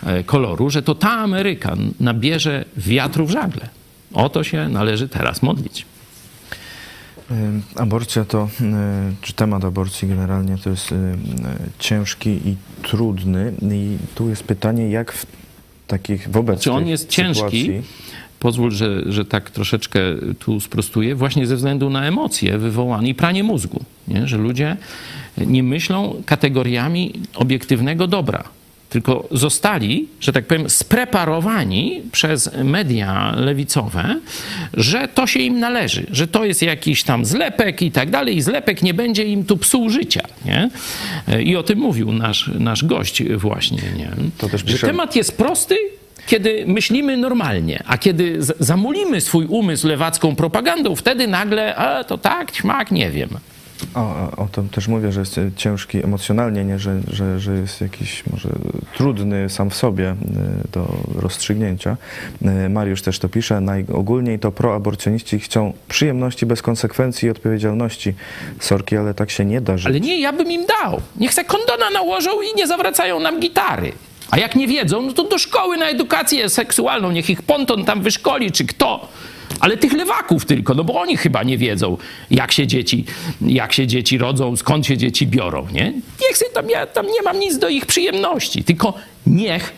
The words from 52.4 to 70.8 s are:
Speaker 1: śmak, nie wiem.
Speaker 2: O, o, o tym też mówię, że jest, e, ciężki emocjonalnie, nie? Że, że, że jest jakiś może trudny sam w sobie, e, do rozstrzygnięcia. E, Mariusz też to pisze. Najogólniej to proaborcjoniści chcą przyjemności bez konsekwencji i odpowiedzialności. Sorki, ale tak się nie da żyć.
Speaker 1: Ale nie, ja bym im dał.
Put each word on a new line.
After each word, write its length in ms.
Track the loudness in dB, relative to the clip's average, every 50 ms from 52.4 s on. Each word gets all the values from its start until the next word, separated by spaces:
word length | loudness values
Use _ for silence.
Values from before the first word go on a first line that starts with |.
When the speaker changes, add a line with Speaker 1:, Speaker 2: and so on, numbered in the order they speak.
| -2 -6 -8
Speaker 1:
śmak, 360 | -2 0 0 0 0 0 0
nie 200 | 2 2 2 2
wiem. 180 | 0 -2 -4 -4 -6 -10 -12 -16 -20 -20 -20 -20 -14 -12 -12 -8 -4
Speaker 2:
O, 60 | -4
o, 320 | -2 -2 -2 -4 -4 -6 -4 -4 -6
o 40 | -4
tym 180 | -4 -4 -6 -2
też 180 | -2 -4 -2 0
mówię, 240 | 0 0 0 0
że 80 | 0 0
jest, 180 | -2 -2 -2 -2
e, 140 | -2 -2 -2
ciężki 480 | -2 -2 -2 -2 -2 -4 -4 -2 -2 0
emocjonalnie, 640 | 0 -2 -2 0 0 0 2 2 0 0 0 0
nie? 140 | 0 0 -2
Że, 220 | -2 -2 -2 -2 -2 -4
że, 280 | -4 -2 0 0 0 -2
że 140 | -2 0 -2
jest 280 | 0 -2 -4 -4 -6
jakiś 420 | -6 -6 -4 -6 -8 -8 -8 -8 -6 -6
może 180 | -6 -4 -4 -4 -4 -4 -4 -6 -6 -6 -8 -10 -2 0
trudny 520 | 2 2 2 0 -2 -2 0 0 -2 -4
sam 200 | -2 -2 -2 -2
w 60 | 0
sobie, 340 | 0 0 0 2 2 0 0
e, 60 | 0 -2 -4 -4 -2 -2 -2 -2 -2 -2 -4 -4
do 260 | -4 -2 -2 -2 -2 -4 -4 -4 -4
rozstrzygnięcia. 840 | -2 -2 -2 -2 -4 -2 -2 0 0 2 0 -2 -2 -2 -2 -4 -4 -6 -12 -14 -12 -12 -12 -10 -2
E, 280 | 0 2 2 2 2 2
Mariusz 320 | 2 2 2 0 0 0
też 180 | 0 -2 -2 0
to 100 | -2 0
pisze. 320 | 0 0 0 2 2 2
Najogólniej 760 | 2 2 0 0 -2 0 0 0 2 2 2 2 2 0 -2 0
to 120 | 0 -2
proaborcjoniści 880 | 0 2 2 2 2 2 0 -2 -2 -2 0 0 0 0 -2 -2 -4 -4
chcą 340 | -2 0 0 0 0 0 -2 -8 -12 -4
przyjemności 580 | 0 2 2 2 2 0 0 -2 -2 -2 0
bez 160 | 0 0 0
konsekwencji 680 | 0 -2 -2 0 -2 -2 0 0 0 0 0 0 0 0
i 40 |
odpowiedzialności. 840 | 0 0 0 0 0 2 0 0 0 0 0 -2 -4 -2 -4 -4 -4 -4 -8 -16 -14 -12 -12 -12 -12 -8
Sorki, 380 | 0 2 2 2 2 2 0 2
ale 160 | 2 0 0
tak 180 | -2 -2 -4
się 140 | 0 0 0
nie 160 | 2 2 0
da 160 | 2 0 0 0
żyć. 100 | 2 2
Speaker 1:
Ale 120 | 2 2
nie, 200 | 2 0 0 0
ja 140 | 0 0 0
bym 180 | 0 -2 0
im 140 | 0 -2 0
dał. 360 | 0 0 0